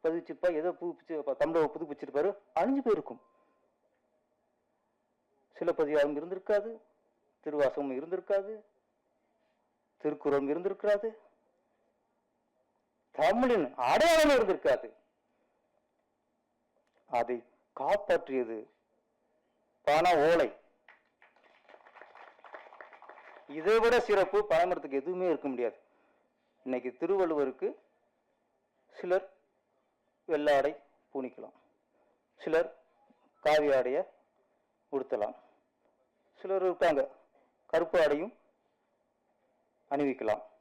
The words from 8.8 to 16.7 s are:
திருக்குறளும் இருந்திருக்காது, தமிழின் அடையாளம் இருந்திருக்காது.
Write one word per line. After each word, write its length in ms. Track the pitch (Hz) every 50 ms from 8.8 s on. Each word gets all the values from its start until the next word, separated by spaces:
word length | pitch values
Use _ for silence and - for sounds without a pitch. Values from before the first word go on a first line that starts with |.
| _ _ _ _ _ _ _ _ _ _ _ _ _ _ _ _ _ _ _ _ _ _ _ _
திருக்குறளும் 500 | - - 151 143 - 143 143 143 139 139
இருந்திருக்காது, 580 | 147 170 180 196 190 - - 208 208 202 208 226 220 - _ _ _ _ _ _ _ _ _ _ _ _ _ _ _ _ _ _ _ _ _ _ _ _ _ _ _ _ _ _ _ _ _ _ _ _ _ _ _
தமிழின் 520 | 131 151 170 208 233 254 254 240 208 151 123 - - 127 123
அடையாளம் 440 | 156 214 302 339 330 320 302 294 285
இருந்திருக்காது. 540 | 247 226 190 185 - - 156 131 - - 113 - _ _ _ _ _ _ _ _ _ _ _ _ _ _ _ _ _ _ _ _ _ _ _ _ _ _ _ _ _ _ _ _ _ _ _